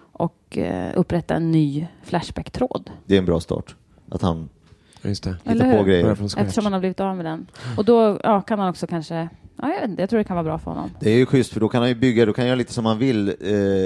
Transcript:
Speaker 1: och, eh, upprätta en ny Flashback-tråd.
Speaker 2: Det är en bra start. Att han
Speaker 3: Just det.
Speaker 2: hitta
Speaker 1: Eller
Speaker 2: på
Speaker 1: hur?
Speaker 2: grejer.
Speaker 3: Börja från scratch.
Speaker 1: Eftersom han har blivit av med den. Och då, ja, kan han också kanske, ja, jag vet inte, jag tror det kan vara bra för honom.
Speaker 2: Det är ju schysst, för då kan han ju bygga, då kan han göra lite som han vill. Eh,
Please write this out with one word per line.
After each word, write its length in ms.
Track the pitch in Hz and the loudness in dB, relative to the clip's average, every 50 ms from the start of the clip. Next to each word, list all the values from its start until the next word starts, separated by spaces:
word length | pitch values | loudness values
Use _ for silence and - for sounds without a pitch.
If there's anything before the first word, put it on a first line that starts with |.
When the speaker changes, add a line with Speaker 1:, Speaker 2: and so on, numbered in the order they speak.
| _ _ | _ _
Speaker 1:
och, 460 | - - 170 170 - _ _ _ - - | -8 -6 -6 -6 -6 _ _ _ -6 -4
eh, 340 | 82 85 85 90 92 87 - | -4 -2 -2 -4 -4 -2 0
upprätta 400 | - 175 - 165 170 160 - 160 | -2 0 0 -2 -4 -2 -2 -2
en 160 | 160 165 165 | -2 0 2
ny 360 | 160 160 151 143 139 147 165 170 - - - | 2 2 2 2 0 -4 -6 -8 -10 -16 -8
Flashback-tråd. 880 | - - 170 - - - - - - - - 254 - - - - - - - - | -4 -4 -2 -2 -4 -8 -10 -10 -8 -6 -4 -4 -2 -4 -6 -10 -12 -18 -12 -2
Speaker 2:
Det 80 | - 98 | 2 4
är 40 | 95 | 4
en 60 | 92 | 4
bra 140 | 87 82 82 | 4 0 0
start. 360 | - - - 82 - - - _ _ _ _ _ _ - | 0 -2 -4 -6 -6 -8 -16 _ _ _ _ _ _ -10
Att 100 | - 90 | -6 -2
han 280 | 98 92 82 80 78 69 - _ _ _ _ _ _ _ _ - | 0 0 0 -2 -4 -12 -16 _ _ _ _ _ _ _ _ -12
Speaker 3:
Just 220 | - - 101 - - | -8 -6 -6 -6 -6
det. 60 | 95 | -8
Speaker 2:
hitta 220 | 90 87 - - | -10 -8 -4 -2
Speaker 1:
Eller 200 | 226 233 247 262 | 0 2 2 4
Speaker 2:
på 60 | 240 107 | 4 4
Speaker 1:
hur? 60 | 98 | 4
Speaker 2:
grejer. 200 | 95 95 87 - | 4 4 4 4
Speaker 3:
Börja 120 | 110 104 | 2 2
från 140 | 202 - 202 | 0 -2 -4
scratch. 120 | 202 208 104 | -4 -4 -4
Speaker 1:
Eftersom 200 | 101 92 - - | -2 -2 -2 -2
han 100 | 208 196 | -2 -2
har 60 | 190 | -2
blivit 200 | 180 185 180 - | -2 -4 -4 -4
av 160 | 196 196 190 | -4 -4 -4
med 100 | 180 165 | -6 -6
den. 220 | 160 160 165 185 - - - - 123 117 - | -8 -8 -10 -12 -16 -18 -14 -12 -8 -4 -2
Och 80 | 202 | 2
då, 340 | 202 240 233 226 214 196 - - | 4 4 6 6 4 2 0 0
ja, 180 | - 214 196 | 0 0 0
kan 180 | 185 - 226 202 | 0 -2 -4 -2
han 100 | 196 185 | -2 -2
också 180 | 165 - 175 165 | -4 -4 -6 -6
kanske, 280 | 180 165 156 - 165 165 165 165 - - - - _ | -6 -6 -6 -6 -6 -6 -6 -8 -10 -14 -20 -20 _
ja, 140 | - - 269 349 | -8 -6 -6 -4
jag 80 | - | -4
vet 80 | - 226 | -6 -6
inte, 120 | 165 165 | -4 -4
jag 80 | 180 196 | -2 0
tror 80 | 233 220 | 0 0
det 60 | 208 | 0
kan 120 | - 185 | 0 -2
vara 80 | 175 165 | -4 -2
bra 140 | 156 156 165 | -4 -4 -6
för 140 | - - | -6 -8
honom. 200 | - - 117 196 - - | -8 -8 -8 -10 -8 -2
Speaker 2:
Det 120 | - 110 | 0 4
är 40 | 110 123 | 6 6
ju 80 | 127 | 6
schysst, 280 | - - 131 117 - - | 6 4 2 2 2 0
för 60 | 110 | 0
då 100 | 107 104 | 0 2
kan 100 | - 123 | 2 2
han 80 | 120 127 | 2 0
ju 60 | 123 | 2
bygga, 300 | 113 127 131 113 113 117 | 2 2 2 4 6 4
då 80 | 104 104 | 4 4
kan 80 | - | 2
han 60 | 123 123 | 0 0
göra 80 | 127 127 | 0 0
lite 160 | 120 - - | -2 -4 -4
som 120 | 123 110 | -2 0
han 120 | 113 110 107 | 0 2 2
vill. 300 | 127 135 120 107 101 98 | 2 2 2 2 0 0
Eh, 40 | - - - 95 104 101 101 98 98 95 95 | -2 -4 -2 -2 0 2 2 2 2 2 0